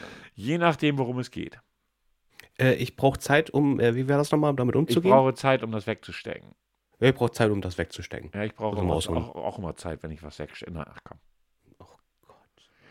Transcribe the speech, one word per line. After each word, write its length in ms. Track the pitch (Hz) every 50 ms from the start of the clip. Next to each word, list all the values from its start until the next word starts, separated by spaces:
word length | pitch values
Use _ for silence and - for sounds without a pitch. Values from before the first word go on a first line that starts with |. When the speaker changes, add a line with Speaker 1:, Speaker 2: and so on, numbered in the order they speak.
| - - - - - - -
Speaker 1:
Je 240 | - 98 127 160 170
nachdem, 400 | 170 170 147 - 156 147 143 139
worum 180 | 127 117 127
es 140 | 127 120 -
geht. 280 | - - - - - - _ _ _ _ _ _ _ _ _ _ _ _ _ _ _ - - - _ -
Speaker 2:
Äh, 140 | 131 131 123
ich 200 | - 127 - -
brauche 220 | - 135 135 139
Zeit, 320 | - - - 139 151 156 -
um, 300 | - 139 151 143 135 -
äh, 160 | 120 120 117
wie 120 | 127 131
war 100 | 135 143 143
das 120 | 147 -
nochmal, 220 | - 151 151 147 139
damit 200 | 127 123 123 - 135 160
Speaker 1:
Ich 100 | - 120
Speaker 2:
umzugehen? 140 | 170 170 190
Speaker 1:
brauche 220 | - 135 131 131 123
Zeit, 300 | - - 135 131 127 127
um 80 | 113
das 160 | 110 107 101
wegzustecken. 640 | 110 107 - - - 95 - - - - - - 50 - _ _ _ _ _ _ _ _ -
Speaker 2:
Ja, 100 | 117 135
ich 60 | 131
brauche 160 | - 120 113
Zeit, 180 | - - 117 107
um 120 | 104 98
das 160 | 92 92 92 -
wegzustecken. 500 | 82 - - - 87 - - 58 - - -
Speaker 1:
Ja, 80 | 101 107
ich 100 | 110 -
brauche 220 | - 107 107 101
Speaker 2:
Also 80 | 95 92
mal 100 | 87 76
Speaker 1:
auch, 40 |
Speaker 2:
ausholen. 260 | 82 - 95 85 82 80
Speaker 1:
auch, 120 | - -
auch 220 | - - 98 -
immer 180 | - 95 80 -
Zeit, 280 | - - 87 78 - -
wenn 80 | 78
ich 100 | 78 78
was 160 | 82 73 - -
wegste-, 300 | 76 - - - - -
na, 140 | 85 80 -
ach 120 | - - - -
komm. 160 | - - - _ _ _ _ _ _ _ _ _ _ _ -
Speaker 2:
Oh 60 | - _ _ _ _ _ _ _ _
Gott. 420 | _ - _ _ _ _ _ _ _ _ _ _ -